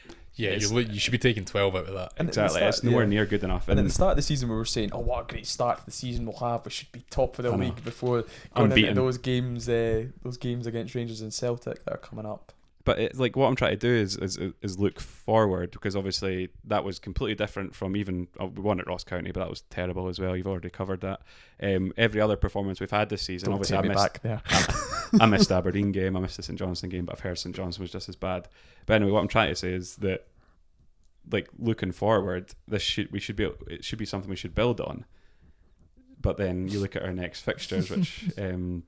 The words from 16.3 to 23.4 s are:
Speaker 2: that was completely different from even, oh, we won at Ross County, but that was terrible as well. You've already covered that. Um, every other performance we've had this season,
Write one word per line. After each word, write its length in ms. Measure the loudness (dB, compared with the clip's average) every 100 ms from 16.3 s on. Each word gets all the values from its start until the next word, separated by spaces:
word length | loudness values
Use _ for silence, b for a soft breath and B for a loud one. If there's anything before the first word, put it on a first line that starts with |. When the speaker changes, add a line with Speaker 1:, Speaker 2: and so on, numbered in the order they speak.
| -2 -4 -8
Speaker 2:
that 180 | 0 0
was 160 | 0 -4
completely 360 | -8 -4 -2
different 400 | 0 -2 -4 -8
from 200 | -6 -2
even, 320 | -2 -2 -4 -6 -8
oh, 60 | -8
we 160 | -4
won 180 | 0 0
at 60 | -2
Ross 180 | -6
County, 280 | -4 -6 -4
but 80 | -4
that 100 | -6
was 100 | -6 -10
terrible 400 | -6 -4 -4 -4
as 100 | -2
well. 160 | -2
You've 120 | -2 -2
already 240 | -4 -6
covered 320 | -8 -6 -4
that. 180 | -6 -8 B B B B
Um, 300 | 0 2 0 2
every 240 | 2 4
other 140 | 2 4
performance 440 | 0 0 -4 -4
we've 100 | -2
had 200 | 0 0
this 100 | -2
season, 300 | -4 -4